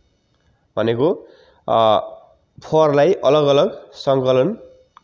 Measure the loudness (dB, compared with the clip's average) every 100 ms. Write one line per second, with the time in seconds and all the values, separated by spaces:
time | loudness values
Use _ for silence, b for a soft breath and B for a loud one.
0 | _ _ _ _ _ _ _ -6 -4 0
1 | -2 -2 B B B B -2 0 2 2
2 | -2 -18 -20 _ _ -20 -4 0 2 2
3 | 0 0 0 0 2 2 0 -6 -20 -10
4 | -2 -2 0 0 0 -6 -16 -20 _ _